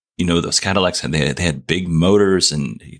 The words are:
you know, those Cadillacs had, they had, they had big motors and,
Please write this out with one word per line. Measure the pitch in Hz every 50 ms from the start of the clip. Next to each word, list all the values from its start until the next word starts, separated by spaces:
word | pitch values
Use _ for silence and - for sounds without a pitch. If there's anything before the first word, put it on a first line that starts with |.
| _ _ _
you | - 90
know, | 87 85 85
those | - - - -
Cadillacs | - 98 95 98 92 90 - -
had, | - 65
they | 78 78 67
had, | 73 67
they | - 90
had | 85 71 65 -
big | - 80 92 92
motors | 87 82 80 85 92 101 104 101 98 95 90 - -
and, | 76 76 71 58 - - - 73 -